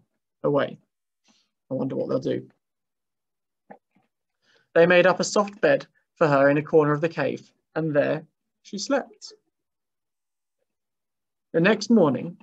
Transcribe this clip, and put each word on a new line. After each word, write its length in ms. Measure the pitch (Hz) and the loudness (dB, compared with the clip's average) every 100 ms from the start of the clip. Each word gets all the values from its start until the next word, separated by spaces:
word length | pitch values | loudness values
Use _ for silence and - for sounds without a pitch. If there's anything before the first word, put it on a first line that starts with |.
| _ _ _ _ | _ _ _ _
away. 340 | 147 143 131 - _ _ _ _ _ _ _ _ - | -2 -2 -4 -8 _ _ _ _ _ _ _ _ -12
I 40 | |
wonder 220 | 131 135 135 | -8 -6 -6
what 120 | 123 | -6
they'll 120 | 131 | -6
do. 280 | 131 127 131 _ _ _ _ _ _ _ _ _ _ _ _ - _ _ _ _ _ _ _ _ _ | -6 -8 -10 _ _ _ _ _ _ _ _ _ _ _ _ -20 _ _ _ _ _ _ _ _ _
They 120 | - 170 | 2 4
made 200 | 180 180 | 6 4
up 140 | 180 | 2
a 40 | |
soft 360 | 185 214 202 202 | -2 -2 -4 -2
bed 260 | 160 135 - _ _ - | 0 0 -2 _ _ -2
for 120 | 160 | 0
her 220 | 139 139 | 2 2
in 80 | 143 | 2
a 40 | |
corner 300 | 147 165 147 | 2 2 2
of 80 | 147 | 0
the 80 | 165 | -4
cave, 420 | 160 131 123 - _ _ | -4 -6 -6 -12 _ _
and 200 | 160 160 | -6 -4
there 300 | 147 135 151 160 _ _ _ | -2 -2 -4 -8 _ _ _
she 160 | - 196 | -18 -12
slept. 540 | - 269 - 415 - - _ _ _ _ _ _ _ _ _ _ _ _ _ _ _ _ _ _ _ _ _ | -6 -6 -6 -16 -20 -20 _ _ _ _ _ _ _ _ _ _ _ _ _ _ _ _ _ _ _ _ _
The 80 | 165 | 0
next 280 | 175 214 - | 0 0 2
morning, 480 | 233 160 123 170 - | 2 4 0 -6 -14